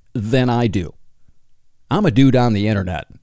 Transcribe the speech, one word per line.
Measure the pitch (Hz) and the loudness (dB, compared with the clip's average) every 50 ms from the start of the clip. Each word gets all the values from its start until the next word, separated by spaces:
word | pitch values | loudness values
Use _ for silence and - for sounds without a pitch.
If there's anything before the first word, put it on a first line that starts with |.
| _ - - | _ -10 -8
than | 120 101 110 127 131 127 123 | -8 -4 -2 0 0 0 0
I | 120 120 120 | 0 0 0
do. | 110 87 98 85 71 - - - - - _ - - - - - - - - _ - - - _ - | 0 -2 -4 -6 -6 -10 -16 -20 -20 -20 _ -20 -20 -20 -20 -20 -20 -20 -20 _ -20 -20 -18 _ -6
I'm | 135 202 214 | -2 0 0
a | 156 | 2
dude | 107 123 135 135 120 | 2 4 4 4 4
on | 127 123 120 107 | 4 2 2 0
the | 101 104 | 0 0
internet, | 107 107 101 92 92 87 76 - - - - | -2 -2 -2 -4 -4 -6 -8 -10 -14 -18 -20